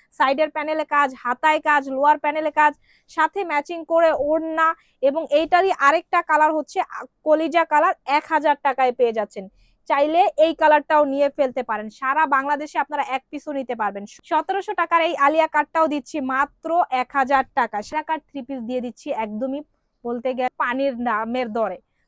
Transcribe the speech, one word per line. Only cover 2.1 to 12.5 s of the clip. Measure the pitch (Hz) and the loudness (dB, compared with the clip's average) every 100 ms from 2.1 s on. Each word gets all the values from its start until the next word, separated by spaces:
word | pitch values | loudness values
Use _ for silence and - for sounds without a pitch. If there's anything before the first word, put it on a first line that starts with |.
| 294 | 2
প্যানেলে | 294 311 311 302 | 0 -2 -2 2
কাজ, | 302 - _ _ _ - | 2 0 _ _ _ -2
সাথে | 320 403 339 | -2 -2 -4
ম্যাচিং | 294 294 339 320 | -4 -4 -10 0
করে | 330 330 262 294 | 2 4 2 0
ওড়না, | 320 320 320 320 330 _ _ 269 | 0 0 0 0 0 _ _ 0
এবং | 302 294 294 | 0 0 0
এইটারই | 320 349 381 - 277 | 4 2 2 2 2
আরেকটা | 330 - 349 349 | 2 0 -2 2
কালার | 302 311 311 | 2 4 2
হচ্ছে | 294 381 - - | -4 -6 -6 -10
আ, | - _ 311 | -16 _ 0
কলিজা | 302 320 339 330 | 2 2 0 2
কালার, | 294 359 - - 294 | 2 2 0 -2 -2
এক | - | 0
হাজার | 311 302 277 277 | 0 2 0 0
টাকায় | 262 254 247 | 2 0 2
পেয়ে | 233 220 | 0 0
যাচ্ছেন। | 202 214 190 _ _ _ - | -6 -10 -16 _ _ _ -2
চাইলে | 285 302 330 392 294 320 | 0 2 4 2 4 2
এই | - | 4
কালারটাও | 311 302 294 302 285 | 4 4 4 2 2
নিয়ে | 277 285 302 | 0 0 0
ফেলতে | 262 254 240 | -2 -2 -6
পারেন, | 214 214 - | -6 -8 -6
সারা | 262 294 302 269 | -2 0 2 0
বাংলাদেশে | 277 | 0